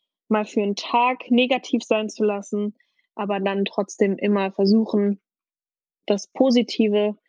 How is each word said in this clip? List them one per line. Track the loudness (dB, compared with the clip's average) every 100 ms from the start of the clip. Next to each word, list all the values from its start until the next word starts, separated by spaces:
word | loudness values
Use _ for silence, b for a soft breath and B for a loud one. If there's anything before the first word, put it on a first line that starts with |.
| _ _ -4
mal | -2 0
für | -2
einen | -2 -4
Tag | -2 0 0 -2 0
negativ | 2 2 0 -2 -2
sein | 0 0 0
zu | -2
lassen, | -2 -2 -6 -4 -4 -8 _ _ _ -8
aber | -4 -2
dann | -2 -2 -2
trotzdem | -2 -6 0 0 2
immer | 0 0 -2
versuchen, | 0 4 4 4 0 0 -2 _ _ _ _ _ _ _ _ -4
das | -4 -4
Positive | -6 0 0 0 -2 0 2 -2 -4